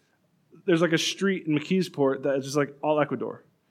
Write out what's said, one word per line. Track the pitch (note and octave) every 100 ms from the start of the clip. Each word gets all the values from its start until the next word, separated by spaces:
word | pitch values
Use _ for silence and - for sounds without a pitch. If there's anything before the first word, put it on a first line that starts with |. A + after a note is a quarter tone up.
| _ _ _ _ _ -
there's, | - E3
like, | E3+
a | D#3+
street | - - G3 F#3 D#3
in | D3
McKeesport | - F#3+ E3+ - C3+ C3+
that | C#3 C#3
is |
just, | C3 C#3+
like, | C#3+ -
all | D3+ D3+
Ecuador. | C#3+ B2 A2 - _ _ _